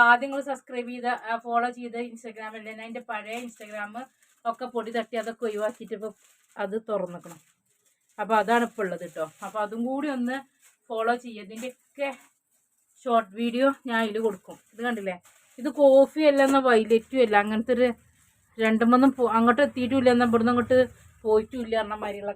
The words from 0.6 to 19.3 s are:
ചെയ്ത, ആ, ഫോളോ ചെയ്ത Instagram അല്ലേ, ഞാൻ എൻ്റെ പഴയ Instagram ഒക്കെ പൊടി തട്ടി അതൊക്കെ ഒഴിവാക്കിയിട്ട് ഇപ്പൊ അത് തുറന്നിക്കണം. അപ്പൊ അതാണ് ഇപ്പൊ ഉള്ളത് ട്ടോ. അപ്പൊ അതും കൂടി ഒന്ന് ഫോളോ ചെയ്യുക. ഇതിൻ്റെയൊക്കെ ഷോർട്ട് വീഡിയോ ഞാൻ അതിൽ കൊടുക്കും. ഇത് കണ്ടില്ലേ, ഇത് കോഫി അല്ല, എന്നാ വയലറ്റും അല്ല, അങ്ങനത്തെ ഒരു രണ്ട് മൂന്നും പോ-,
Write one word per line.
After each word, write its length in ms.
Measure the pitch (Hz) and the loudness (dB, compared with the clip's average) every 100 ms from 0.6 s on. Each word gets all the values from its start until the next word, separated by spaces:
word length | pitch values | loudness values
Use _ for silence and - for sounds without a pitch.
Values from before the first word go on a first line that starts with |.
| - 247 240 | -8 -10 -10
ചെയ്ത, 140 | 247 240 240 220 | -8 -6 -6 -6
ആ, 20 | 233 240 | -8 -2
ഫോളോ 220 | 233 240 247 | -2 -2 -6
ചെയ്ത 180 | 240 233 240 | -12 -10 -12
Instagram 420 | 226 233 220 220 220 | -12 -18 -16 -16 -14
അല്ലേ, 140 | 220 220 | -16 -16
ഞാൻ 60 | 226 | -14
എൻ്റെ 120 | 240 233 | -14 -10
പഴയ 260 | 214 208 233 240 | -10 -10 -12 -12
Instagram 480 | - 214 214 208 226 262 _ _ _ 233 | -16 -16 -12 -12 -12 -16 _ _ _ -8
ഒക്കെ 160 | 233 247 | -6 -8
പൊടി 160 | 240 220 | -8 -6
തട്ടി 220 | 233 220 226 | -6 -6 -6
അതൊക്കെ 240 | 214 233 233 | -8 -6 -6
ഒഴിവാക്കിയിട്ട് 460 | 208 214 240 226 208 | -4 -6 -6 -12 -12
ഇപ്പൊ 120 | 214 - _ _ _ - | -12 -14 _ _ _ -10
അത് 120 | 196 220 220 | -8 -8 -6
തുറന്നിക്കണം. 540 | 202 180 175 175 165 _ _ _ _ _ _ _ - | -6 -6 -10 -18 -20 _ _ _ _ _ _ _ -10
അപ്പൊ 120 | 202 220 | -2 0
അതാണ് 260 | 202 240 233 | 2 0 0
ഇപ്പൊ 140 | - | -4
ഉള്ളത് 200 | 190 175 175 | -6 -6 -10
ട്ടോ. 140 | 170 156 - 196 | -8 -10 -10 -12
അപ്പൊ 120 | 214 | -8
അതും 160 | 208 226 233 | -6 -6 -6
കൂടി 200 | 269 302 | -4 -4
ഒന്ന് 220 | 262 240 269 269 _ _ _ _ | -4 -4 -6 -12 _ _ _ _
ഫോളോ 260 | 226 220 247 | -4 -2 -2
ചെയ്യുക. 200 | 247 214 196 | -6 -16 -16
ഇതിൻ്റെയൊക്കെ 640 | 220 254 - _ - 277 240 _ _ _ _ _ _ _ _ | -14 -14 -14 _ -8 -8 -8 _ _ _ _ _ _ _ _
ഷോർട്ട് 280 | 254 233 196 202 | 0 0 0 -4
വീഡിയോ 280 | 233 233 269 269 262 | -4 2 2 0 -4
ഞാൻ 100 | 226 | -2
അതിൽ 140 | 220 214 | -2 -2
കൊടുക്കും. 320 | 220 190 - - _ | -4 -4 -12 -20 _
ഇത് 80 | 214 240 | -8 -6
കണ്ടില്ലേ, 300 | 226 196 180 _ _ _ - | -4 -6 -10 _ _ _ -10
ഇത് 80 | 247 302 | -8 4
കോഫി 420 | 277 269 269 311 302 | 8 8 6 4 4
അല്ല, 100 | 277 269 | 6 4
എന്നാ 120 | 277 262 | 4 4
വയലറ്റും 520 | 226 214 226 - 262 233 | 4 4 0 2 2 4
അല്ല, 100 | 208 | 4
അങ്ങനത്തെ 300 | 208 220 226 240 | 2 -2 -2 2
ഒരു 120 | 247 233 _ _ _ _ _ - | 2 0 _ _ _ _ _ -2
രണ്ട് 200 | 220 220 233 | 0 2 4
മൂന്നും 200 | 247 269 262 | 6 4 4
പോ-, 120 | 233 | 0